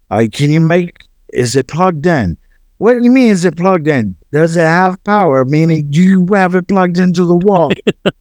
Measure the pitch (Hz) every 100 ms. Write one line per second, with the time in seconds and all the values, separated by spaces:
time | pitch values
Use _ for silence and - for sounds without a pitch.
0 | - 104 113 - 147 156 160 175 175 -
1 | _ _ - - 123 131 - 160 185 156
2 | 147 147 92 - _ _ _ - 202 247
3 | 240 262 240 190 175 160 190 185 151 139
4 | 104 - _ 147 165 170 160 170 185 185
5 | - 208 175 135 127 151 165 156 147 151
6 | 185 190 180 202 185 185 180 190 180 175
7 | 185 180 170 175 202 185 147 - - -
8 | 196 -